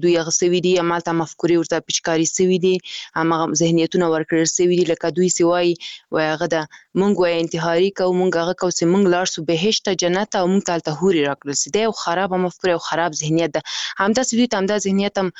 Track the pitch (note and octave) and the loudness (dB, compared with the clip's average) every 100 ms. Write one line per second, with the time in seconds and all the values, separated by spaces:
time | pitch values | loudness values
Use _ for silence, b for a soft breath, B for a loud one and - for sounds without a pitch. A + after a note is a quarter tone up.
0 | F3 E3+ E3 - F3+ F3+ F3+ F3+ E3+ E3+ | 0 2 0 0 2 2 2 2 2 -2
1 | E3+ E3 D#3 - E3 E3+ D#3+ D#3+ - - | -2 -2 -4 -4 0 2 2 -4 -2 -4
2 | - D#3+ D#3+ - F#3 F#3 F#3 F#3 B B | 0 0 0 0 2 2 2 0 B B
3 | B E3 E3 E3 E3 D#3 E3 E3 E3 F#3 | B -2 0 0 -2 0 2 2 2 0
4 | E3+ D#3+ D#3 E3 E3 - F3+ F3 E3+ E3 | 0 0 0 0 0 0 2 2 0 0
5 | E3+ D#3+ F3+ - E3+ F3 F3 E3+ B B | -2 0 0 2 2 2 0 -2 B B
6 | B D#3+ D#3 D#3 E3+ E3 D3+ B B F3 | B -2 -2 -2 -2 -2 -4 B B 0
7 | G3+ F#3 F3 E3+ E3+ E3 E3 E3+ G3 G3 | 2 2 2 0 -2 -2 0 2 0 0
8 | F#3 F3+ F#3 E3+ E3+ F3+ F#3 - E3+ F#3+ | 0 2 0 0 -2 -2 -2 0 2 4
9 | G3 F3 F#3 - D#3 E3 G#3 G#3+ - F3+ | 4 2 0 -4 -2 0 0 0 -2 -2
10 | F3 F#3 G#3 G#3+ F3+ G3 F#3+ E3+ D#3+ D3 | 0 0 -2 0 2 0 0 -4 -4 0
11 | F#3 E3+ C#3+ C#3 C#3+ C#3 - G3+ A3+ G#3 | 2 2 0 -2 -6 -6 -2 0 -2 -2
12 | - F3 G3 F#3 F3+ - F#3+ E3 - D#3+ | -4 -2 -2 -2 -2 -2 -2 -2 -2 -2
13 | E3+ D3 D3+ D#3+ D#3+ D#3 B B B - | -2 -2 -2 0 0 -4 B B B -2
14 | G3 A3+ C4 A3+ B3 G#3 F#3+ G#3 G3 G3 | 0 0 0 0 0 0 0 0 0 0
15 | G3+ - F#3 | 0 -2 -4